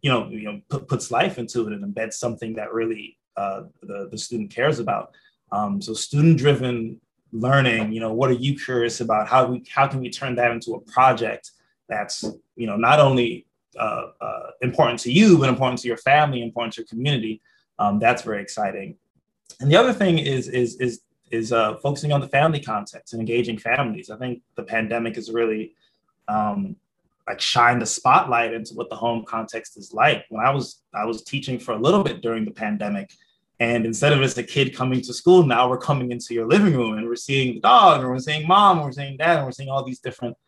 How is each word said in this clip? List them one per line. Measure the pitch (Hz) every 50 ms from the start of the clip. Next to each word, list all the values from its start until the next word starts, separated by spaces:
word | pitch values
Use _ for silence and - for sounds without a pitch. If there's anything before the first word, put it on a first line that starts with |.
you | - 143
know, | 131 117 104 85
you | 107 107 107
know, | 107 104 101 _ _
put, | - 135 - -
puts | 139 123 - -
life | 117 117 180 196 185 -
into | 120 110 - 123 113
it | 107
and | 104 101 98 101 101
embeds | 110 110 110 -
something | - - 120 113 - 117 110 110
that | 110 107 107 110
really, | 113 113 113 113 104 107 110 _ _ _ _ _ -
uh, | 101 98 95 101 - - _ _ -
the, | - 98 101 98 95
the | - 110
student | - - 120 113 104 101 -
cares | 117 123 151 151 120
about. | 113 107 101 104 104 - _ _ _ _ _ _ _ _ -
Um, | 104 107 101 101 101
so | 98 - 110
student-driven | - - - - 147 151 165 160 131 127 147 143 - 127 123 123 117 113 113 110 - _ _ _ _ _ _
learning, | - 113 110 127 135 139 135 123 113 113 107 107
you | 110 113
know, | 113 110 110
what | 113 135 131
are | 127
you | 117 127 143 139 139
curious | - - 127 120 117 113 110 -
about? | 120 113 110 107 107 104
How | 120 131 131
we, | 123 123 120 - -
how | - - 139 139
can | 139 131
we | 127 120
turn | - - 139 131 123
that | 120 123 120
into | 117 117 - 117 110
a | -
project | - - - 127 127 131 120 110 117 107 107 - _ - _ _ _ _ _ _ _ _
that's, | 113 107 101 101 - - - 110 107 - _ _ _
you | - 117
know, | 110 101 104
not | 113 120 143 151
only, | 147 135 131 127 120 117 120 - - _ _ _ _ _ _ -
uh, | 113 107 110 - - - _ _
uh, | 113 107 110 113 - - - _
important | 127 123 - - 123 120 123 117
to | - 123
you, | 131 175 220 220 175 151
but | 135 131
important | 123 113 131 123 123 117
to | - 120
your | 113 -
family, | - 131 139 151 151 147 135 123
important | 117 117 110 117 117 113 107
to | -
your | 113 _
community? | 113 113 127 147 143 127 110 110 110 - _ _ _ _ _ _ _ -
Um, | - 104 101 104
that's | 110 117 123 120
very | - 113 107 101
exciting. | 101 98 - - 104 98 95 101 98 98 - _ _ _ _ _ _ _ _ _ _ _ - _
And | 131 143
the | 151
other | 190 247 262
thing | 226 196 208 185 170 156
is, | 143 139 135 131 117 -
is, | 123 127 123 113 - -
is, | 127 123 113 - _ _ _ _ _ _
is, | - 113 113 110
uh, | 117 113 110 107 107 - -
focusing | 139 139 - - 147 147
on | 139
the | 135 -
family | - 139 147 160 156 143
context | - - 110 104 104 - - - _ -
and | - 113
engaging | 113 107 117 120 117 110 113 107
families. | - 113 120 135 139 120 107 92 92 -
I | 107 107
think | 127 127 123 120 _ _ _
the | - -
pandemic | - 113 113 113 104 117 117 117 113 107
has | 123 107 110
really, | 113 117 117 113 110 107 110 110 _ _ _ _ _ _ _ _ _ _ _ -
um, | 107 107 107 104 101 101 98 95 - _ _ _ _ _ _ _ _ _ _ -
like, | 104 -
shined | - - - 120 117 120 123 120
a | 113
spotlight | 104 - - - 127 139 - 131 127 123 117 117 113 113
into | 110 107 - 110
what | 107 98 -
the | -
home | 110 113 117 117 113 107
context | - - 113 110 107 - 113 - - _ -
is | 98 -
like. | - 107 123 151 131 101 - _
When | - 107 113
I | 131
was, | 139 139 123 - - _ _ _ -
I | 107 107
was | 113 113 110
teaching | - - - 143 - - 127 117
for | - - 113
a | 104
little | 113 147 185 208
bit | 196 143 117 -
during | - 117 117 113 107
the | 104
pandemic, | - - 113 107 104 101 107 104 101 98 98 - _ _ _ _ _ _ _ _ _ _
and | 120 117 120 120 110
instead | 113 110 104 - 147
of | 147 135
just | 135 131 - 123
a | 117
kid | - - 139 135 127 -
coming | - 131 127 127 127
to | - - 120
school, | - - 170 185 185 170
now | 143 - 120 127 123
we're | 127 123
coming | - - 143 131 127 123
into | 120 120 - - 120
your | 117 113
living | 113 151 202 202 190 151
room | 127 120 110 107 107
and | 113 117
we're | 120
seeing | 120 - - 139 135 131 127 117
the | 107
dog, | - 214 247 247 208 185 156 139
and | 131 127
we're | 127 131
seeing | 127 156 151 156 151
mom, | 160 185 202 208 196 185 165
and | 147
we're | 139
seeing | 127 139 139 139 135
dad, | 135 151 170 170 156
and | 139
we're | 131 127
seeing | - 139 131
all | 135 135
these | 135 131 127 -
different | _ 127 - - - 120 110 _ _